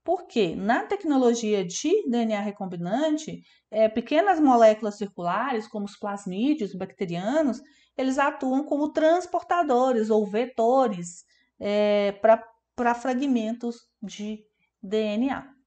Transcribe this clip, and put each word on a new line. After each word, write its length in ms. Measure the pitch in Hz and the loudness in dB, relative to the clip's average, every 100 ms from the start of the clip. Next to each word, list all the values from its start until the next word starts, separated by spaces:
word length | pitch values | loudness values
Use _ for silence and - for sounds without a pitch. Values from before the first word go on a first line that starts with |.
Porque 540 | - 359 349 240 185 | -2 -4 -2 -2 0
na 300 | 175 196 285 | -2 0 0
tecnologia 800 | - - 320 269 240 233 220 202 | 0 -4 0 2 2 2 0 -2
de 440 | 180 - 302 427 339 | -2 -4 0 0 0
D 100 | 233 | -2
N 160 | 226 | -2
A 40 | 208 | -2
recombinante, 1000 | 208 202 190 175 175 233 311 302 - 165 _ _ _ | -6 -8 -10 -6 -4 -2 0 -2 -6 -14 _ _ _
é, 200 | 214 220 | 0 2
pequenas 500 | 226 240 302 403 330 | 0 0 2 2 4
moléculas 560 | 285 240 220 214 220 | 6 8 6 6 -4
circulares, 720 | 202 202 - 175 190 262 233 220 | -6 -10 -6 -4 -2 -2 -4 -6
como 160 | 214 | -8
os 140 | 202 - | -8 -8
plasmídios 760 | 208 202 190 185 262 302 196 | -8 -8 -8 -2 0 0 -4
bacterianos, 840 | 180 190 - 185 170 202 294 285 - - _ _ - | -6 -10 -8 -6 -4 -2 0 0 -2 -12 _ _ -4
eles 200 | 262 262 | -2 0
atuam 460 | 277 294 262 262 | 0 -2 -2 -2
como 300 | 294 285 302 | -2 -2 -2
transportadores 1160 | 311 311 349 349 349 - 349 330 240 262 233 214 | 2 4 2 0 -6 0 0 2 2 2 2 2
ou 160 | 220 | 0
vetores, 1000 | 202 208 254 - 226 262 247 180 175 - _ _ _ _ | 0 -2 -4 0 4 4 2 -2 -10 -14 _ _ _ _
é, 520 | 202 208 208 208 202 202 | -2 0 2 2 0 2
pra, 200 | 220 226 - _ _ | 4 4 2 _ _
pra 220 | - 240 | -2 -2
fragmentos 840 | 240 262 254 285 240 214 233 240 233 _ _ | 0 -2 -2 0 0 -2 -4 -8 -8 _ _
de 380 | 190 190 208 214 _ _ _ _ | -14 -10 -10 -10 _ _ _ _
D 140 | 190 | -4
N 340 | 214 214 208 269 | -2 -2 -2 -2
A. 140 | 214 - _ | -4 -10 _